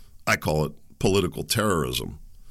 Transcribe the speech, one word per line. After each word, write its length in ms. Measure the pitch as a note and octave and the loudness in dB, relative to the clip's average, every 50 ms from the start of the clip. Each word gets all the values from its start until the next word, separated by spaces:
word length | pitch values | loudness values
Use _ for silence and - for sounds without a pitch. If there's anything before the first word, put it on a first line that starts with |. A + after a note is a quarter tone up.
| - - - - - | -20 -20 -20 -8 0
I 100 | - A2 | 0 0
call 280 | - - F#2 D#2 D#2 D2+ | 0 2 2 2 2 2
it 80 | C#2+ - - - - - - | 0 -2 -8 -18 -20 -6 0
political 440 | - G#2+ F#2 G2+ F#2 E2+ - - - | 2 4 4 4 2 2 -2 -6 -6
terrorism. 760 | - - G#2+ G#2+ G#2+ F#2 D#2+ C#2 B1 B1+ - G1+ G1+ - - - - - - - - | -2 0 0 2 2 2 2 0 -2 -2 -4 -6 -6 -10 -12 -16 -18 -18 -18 -18 -18